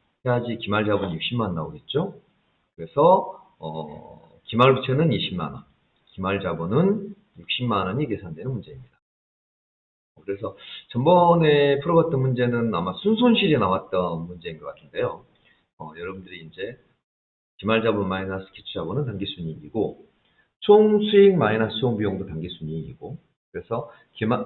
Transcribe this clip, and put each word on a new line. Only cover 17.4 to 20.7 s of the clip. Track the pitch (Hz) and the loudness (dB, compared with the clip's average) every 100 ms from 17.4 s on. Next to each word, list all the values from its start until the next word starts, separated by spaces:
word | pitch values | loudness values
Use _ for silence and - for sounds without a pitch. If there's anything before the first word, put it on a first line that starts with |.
| _ _ | _ _
기말자본 | 98 110 110 104 95 | -2 0 2 0 -2
마이너스 | 95 95 95 - | -4 -6 -8 -10
기초자본은 | - - 98 82 101 127 | -20 -12 -8 -6 -4 -4
당기순이익이고 | 98 98 - 82 78 73 113 90 - - _ _ _ _ _ | -6 -8 -8 -10 -10 -10 -4 -4 -6 -20 _ _ _ _ _
총수익 | - | 6